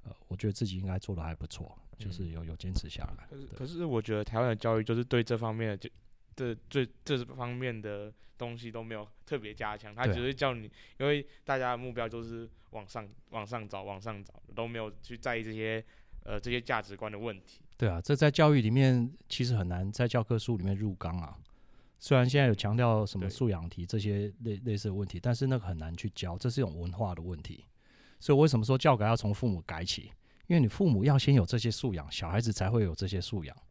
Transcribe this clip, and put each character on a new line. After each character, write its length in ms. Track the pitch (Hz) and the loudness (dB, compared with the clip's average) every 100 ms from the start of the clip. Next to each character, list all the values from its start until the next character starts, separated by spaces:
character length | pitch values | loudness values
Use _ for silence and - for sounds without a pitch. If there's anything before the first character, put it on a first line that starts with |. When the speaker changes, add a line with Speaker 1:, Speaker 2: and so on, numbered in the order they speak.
Speaker 1:
呃， 80 | - - - | -18 -18 -10
我 100 | 92 | -4
觉 100 | 110 | -2
得 60 | |
自 140 | 98 107 | -2 -4
己 120 | 92 | -2
应 80 | 95 | -4
该 120 | 92 | -4
做 160 | - | -4
得 80 | 92 | -6
还 120 | 82 | -6
不 120 | 80 - | -8 -10
错， 300 | - - - - - | -10 -12 -14 -20 -12
就 140 | 101 | -10
是 200 | 87 87 | -8 -8
有， 140 | 80 | -8
Speaker 2:
嗯。 20 | 82 | -8
Speaker 1:
有 100 | 80 | -8
坚 160 | 92 | -4
持 160 | 92 80 | -4 -4
下 140 | - - - | -8 -8 -10
来。 80 | - | -12
Speaker 3:
可 80 | 139 | -16
是， 100 | 139 | -14
Speaker 1:
对。 120 | - | -10
Speaker 3:
可 80 | 131 | -8
是 180 | 170 | -4
我 160 | 170 117 | 0 0
觉 140 | 107 | 0
得 100 | 107 | -2
台 140 | 104 110 | 0 0
湾 80 | 123 | 2
的 60 | |
教 260 | 110 117 113 | 2 2 2
育 40 | |
就 100 | 107 | 2
是 100 | 117 | 0
对 180 | 120 120 | 2 2
这 120 | 113 117 | 2 0
方 180 | 113 | -2
面 160 | 110 113 | -2 -4
的， 60 | 98 | -6
就， 140 | - - - - _ - | -10 -18 -20 -20 _ -8
这， 200 | 123 110 - | -6 -6 -4
这， 180 | 139 123 - | -2 -2 -4
这 200 | - 135 | -4 -4
方 280 | 120 127 123 | -4 -6 -6
面 300 | 123 127 113 | -4 -4 -6
的 300 | 104 101 104 - - - | -8 -8 -10 -16 -20 -10
东 200 | 120 117 | -8 -8
西 140 | 117 | -10
都 100 | 113 | -10
没 140 | 113 | -8
有 100 | 113 98 - - | -10 -12 -18 -8
特 100 | 143 | -6
别 160 | 107 | -6
加 240 | 110 110 107 | -6 -6 -6
强， 160 | 107 | -12
它 140 | 107 123 | -2 0
只 80 | |
是 180 | 101 123 | 0 -2
叫 220 | 135 139 | 0 -2
你， 140 | 120 107 | -2 -10
Speaker 1:
对 0 | |
啊。 100 | - - - | -18 -20 -4
Speaker 3:
因 60 | 135 | 0
为 180 | 147 139 - | 0 -2 -14
大 140 | - 135 | -4 -2
家 140 | 127 | 0
的 40 | 120 | -2
目 160 | 127 | -4
标 160 | 120 113 | -4 -6
就 140 | 117 | -6
是 260 | 113 113 113 - - | -8 -10 -12 -18 -18
往 160 | 110 101 | -16 -12
上， 220 | 120 101 - - | -12 -12 -18 -12
往 140 | 113 | -10
上 240 | 104 117 107 | -8 -8 -8
找， 140 | 98 | -10
往 180 | 101 98 | -8 -8
上 220 | 110 104 | -8 -10
找， 180 | 101 - - | -12 -18 -14
都 140 | 113 117 | -8 -6
没 100 | 117 | -4
有 100 | 110 104 | -8 -10
去 160 | - 117 | -14 -8
在 180 | 131 117 | -4 -4
意 60 | |
这 100 | 110 | -4
些， 320 | 110 110 110 - - - - | -4 -4 -4 -6 -20 -18 -16
呃， 160 | - 104 | -8 -6
这 100 | 123 | -2
些 120 | 120 | -4
价 200 | 120 120 | 0 -2
值 160 | 95 98 | -2 -10
观 140 | 110 | -8
的 80 | 104 | -6
问 180 | 117 98 | -8 -8
题。 200 | - - - - | -14 -20 -20 -2
Speaker 1:
对 120 | 113 | 0
啊， 120 | 85 | 0
这 140 | - | 0
在 160 | 143 151 | 4 4
教 240 | 143 151 | 6 6
育 60 | 147 | 8
里 100 | 107 | 6
面 420 | 123 131 127 120 156 - | 6 6 6 2 -4 -10
其 160 | - | -2
实 120 | 123 113 | 0 2
很 100 | 90 | 0
难 240 | 90 95 | -2 -2
在 160 | 104 120 | 0 0
教 160 | 123 | 2
科 160 | 110 113 | 2 0
书 180 | - 110 | 0 0
里 60 | |
面 140 | 95 98 | 0 0
入 180 | 107 | -2
纲 240 | 92 82 87 | -2 -4 -6
啊。 180 | 80 - - - - - - _ | -8 -14 -20 -20 -20 -20 -20 _
虽 160 | - 135 | 2 4
然 140 | 123 | 6
现 100 | 143 | 6
在 60 | 135 | 4
有 80 | |
强 220 | 101 104 113 | 4 2 2
调 280 | 120 110 | 4 4
什 140 | 104 98 | 2 -2
么 100 | 95 | -4
素 220 | - 123 | 0 0
养 180 | 90 85 | 0 -4
题 140 | - | -8
Speaker 3:
嗯， 40 | 87 | -4
对。 0 | |
Speaker 1:
这 100 | 110 | -2
些 340 | 104 101 104 - | 0 -2 -2 -6
类， 120 | 113 101 | -6 -4
类 180 | 120 101 | -2 -2
似 100 | 107 | -2
的 80 | |
问 120 | 95 98 | -2 -4
题， 120 | 87 | -2
但 160 | 120 | -2
是 140 | 120 135 | 0 2
那 100 | 131 | 0
个 80 | 95 | -2
很 100 | 82 | -6
难 160 | 80 85 | -6 -6
去 120 | 104 | -6
教， 280 | - 90 87 | -6 -8 -2
这 100 | 127 | -2
是 120 | 123 | 0
一 40 | |
种 160 | 113 78 | -2 -2
文 120 | 85 | -6
化 200 | 90 107 | -4 -4
的 80 | 87 | -4
问 160 | 85 82 | -6 -8
题。 240 | - - - _ _ _ - - | -10 -16 -18 _ _ _ -20 -10
所 120 | - | 4
以 60 | 139 | 8
为 80 | 156 | 8
什 100 | 131 | 6
么 80 | |
说 140 | 110 131 | 4 6
教 180 | 160 123 | 6 6
改 80 | |
要 120 | 107 113 | 6 4
从 180 | 104 | 2
父 140 | 101 120 | 2 0
母 120 | 90 | 0
改 220 | - 80 | -4 -6
起？ 280 | 87 - - - _ _ - | -4 -6 -8 -20 _ _ 2
因 80 | |
为 60 | 170 | 6
你 80 | 117 | 6
父 200 | - 196 | 4 4
母 160 | 107 | 6
要 140 | 127 139 | 6 6
先 160 | - | 8
有 100 | 139 | 6
这 140 | 90 120 | 6 2
些 100 | 117 | 0
素 240 | 107 131 | -2 -2
养， 160 | 90 73 | -4 -6
小 180 | - 85 | -6 0
孩 120 | 98 | 0
子 120 | 120 | 0
才 180 | 101 95 | 0 2
会 140 | 117 | 2
有 100 | 98 | 2
这 140 | 82 95 | 0 -2
些 120 | 95 | -2
素 220 | - 104 | -4 -6
养。 140 | 73 67 - | -6 -14 -20